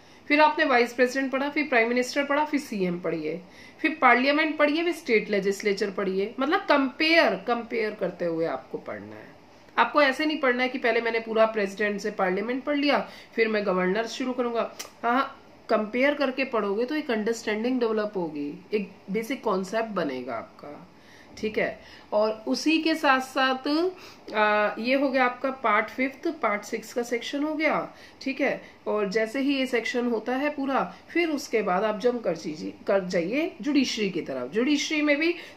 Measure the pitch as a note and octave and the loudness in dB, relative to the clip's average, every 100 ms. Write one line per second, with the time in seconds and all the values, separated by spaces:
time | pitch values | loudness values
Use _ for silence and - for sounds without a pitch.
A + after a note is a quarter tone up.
0 | - - - D4 D4+ D4+ D4+ B3 A#3+ - | -20 -20 0 6 6 6 4 4 4 2
1 | B3 C4 C4+ C4 C#4 C#4+ D4+ B3 A3+ B3 | 2 2 -2 -2 -2 -2 2 4 4 2
2 | B3 D4 C#4 C#4+ D4+ D4 - G#3 F#3 F3 | 0 0 0 2 2 0 -2 -2 0 0
3 | F3 E3 D3+ E3+ - - - - D#4 D#4 | -2 -4 -4 -6 -10 -20 -20 -4 -4 4
4 | B3+ A#3+ C4 D4 D#4 D#4 D4 D4+ E4+ E4 | 6 6 4 2 2 2 2 2 0 -2
5 | - A3 F#3 G#3 F#3+ G3+ G#3 G3 G#3 F#3 | 2 2 2 0 0 -2 -2 0 -2 -2
6 | G3 F#3+ G#3 A#3+ C4+ F#4+ F#4+ D4 C4+ - | -2 0 -2 -2 0 0 4 4 4 0
7 | D#4 E4 C#4 F#3 - A#3 A3+ A3+ G#3+ G#3 | 4 6 4 2 -2 -2 -2 -4 -4 -2
8 | F#3 F3+ F3 E3 E3 C3+ - D#3 - G#2+ | -6 -2 -4 -2 -2 -4 -8 -12 -10 -12
9 | G2+ G#2+ A2+ - - - - - - D4+ | -12 -16 -18 -20 -20 -20 -10 0 2 4
10 | C#4+ C4 D4+ D4+ C4 B3 B3+ B3+ A#3+ A#3 | 4 2 0 0 0 2 0 0 0 2
11 | A#3 A3+ A3 A3 A3 A3 G3 G3 G#3+ G3+ | 0 -2 -2 4 4 4 -4 -2 -2 -2
12 | G#3 G3+ F#3+ F#3 A3 B3+ C4 D4 C#4+ A#3+ | -6 -2 0 0 -2 -4 -2 0 2 2
13 | G3+ - - - A3 G#3+ G3 F#3 F3+ G3 | 0 -12 -12 0 2 2 0 2 2 0
14 | A3+ - B3+ B3 A#3+ A#3 G#3 - - - | -2 -4 -4 -2 -2 0 -4 -6 -14 -6
15 | A#3 A#3+ C4+ - - - - G#3+ G#3+ A#3+ | 0 0 0 -6 -20 -20 0 0 2 2
16 | C4+ D4 C#4 B3+ C4 A3+ G3+ G3 A#3+ D#4 | 2 2 0 0 -2 0 0 -2 -2 -2
17 | D4 A3 G#3 A#3 - G#3+ A#3 C4 A#3 A3 | -2 -2 0 -2 -2 -2 0 0 0 0
18 | G#3+ G3+ E3 D3+ C#3+ F3 - G#3+ F#3+ - | -2 -4 -4 -4 -8 -8 -4 -4 -4 -12
19 | - G3 A3+ C4 A3+ F#3+ F#3+ A3+ A3+ G3 | -4 -4 -2 -4 -2 -2 -2 -4 -4 -2
20 | D3+ B2+ B2+ A#2 G#2 - D3 D3 F3 - | -4 -4 -6 -8 -10 -16 -18 -16 -20 -20
21 | - - - - A3 G#3+ D#3+ - - - | -20 -20 -20 -6 -4 0 -2 -2 -16 -20
22 | - G#3 G#3+ G#3+ - B3+ - D#4+ D#4+ D#4 | -2 2 2 0 -2 0 2 2 2 2
23 | D4 C4 B3+ - C4 B3+ D4 D4 F#4 F#4 | 2 2 2 0 0 0 0 0 0 -4
24 | - - - G#3+ G#3+ G#3 G#3 - A#3 C4+ | -18 -20 -8 0 2 4 2 0 0 2
25 | C#4 C4 B3 B3 C4+ C4 A3+ G#3 A3 - | 2 2 0 0 -6 -2 0 0 0 -2
26 | C4 C4+ E4+ D4+ A3+ G#3 G#3 A3 - - | -4 -4 -8 -2 -2 -2 -6 -10 -8 -8
27 | A#3+ A#3 - C#4+ D4+ D#4 D#4 G3+ D3 - | -4 -4 -4 -4 -4 -2 0 0 -4 -12
28 | - - - C4+ C4+ E3+ - - - G#3 | -20 -12 -8 -2 -2 -2 -8 -14 -4 -2
29 | G3+ G#3 A3 B3 C4+ C#4 B3+ B3 A3 B3 | 0 0 -2 -2 0 0 0 -2 -2 -2
30 | A#3+ A#3 G#3+ G#3+ C#4+ D4 C4+ C4 F3+ - | 0 -2 -2 -2 -2 -2 -2 0 -2 -8
31 | - E4 E4+ C#4+ - A3+ G3 F3+ G#3+ G#3 | -6 -2 0 -2 -2 -2 2 0 0 0
32 | B3 A#3+ G#3+ E3 E3 D3+ - - - G3 | 0 0 -2 -4 -6 -8 -8 -10 0 0
33 | F#3 F#3 E3+ C4 E4+ F#4 A3 C#4+ B3 - | 2 -2 0 0 -2 -4 0 2 2 0
34 | G3+ E3+ D3 C3+ B2 F#3 C4 C#4+ - D#4 | -2 -2 -4 -6 -4 0 2 2 0 0
35 | D4 C#4+ D#4+ E4+ - | 2 2 2 -2 -8